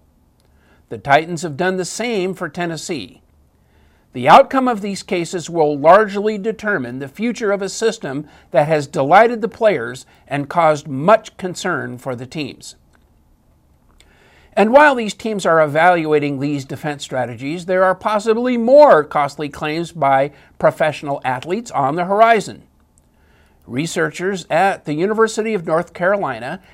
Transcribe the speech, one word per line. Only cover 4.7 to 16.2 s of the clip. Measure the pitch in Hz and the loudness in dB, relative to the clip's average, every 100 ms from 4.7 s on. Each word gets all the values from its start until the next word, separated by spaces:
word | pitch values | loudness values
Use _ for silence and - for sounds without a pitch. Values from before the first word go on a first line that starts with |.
| 220 | -2
these | 202 190 | -6 -8
cases | - 180 165 185 156 | -4 -4 -4 -8 -6
will | 170 151 147 | 0 0 4
largely | 151 196 214 202 214 208 | 6 6 6 -2 -4 -4
determine | 220 220 214 185 120 131 | -6 -6 -4 -4 -4 -10
the | 139 | -12
future | - 240 - 214 | -6 -6 -4 -2
of | 202 | -2
a | 196 | -4
system | - 226 208 156 135 156 - _ | -4 -4 -2 -8 -8 -10 -18 _
that | 170 147 | 0 2
has | 156 139 | 0 0
delighted | 160 139 190 233 233 | -4 4 6 6 2
the | 214 | -6
players | - 220 156 117 127 - _ _ | 0 0 0 -4 -10 -18 _ _
and | 143 139 | -8 -4
caused | 175 165 151 151 | 0 2 2 -4
much | 131 165 220 - - | -4 -2 -2 -8 -12
concern | 185 180 190 147 123 123 | -12 -8 -6 -6 -8 -10
for | 139 120 | -10 -10
the | |
teams. | 131 165 127 - - - _ _ _ _ _ _ _ _ _ _ _ _ _ _ _ _ _ | -12 -12 -12 -14 -20 -20 _ _ _ _ _ _ _ _ _ _ _ _ _ _ _ _ _
And | - 214 | -2 4
while | 269 302 | 6 6
these | 247 214 | 2 -4
teams | - 220 208 | -8 -8 -4
are | 180 165 | 2 2
evaluating | 151 151 175 175 156 151 | 2 4 4 2 2 0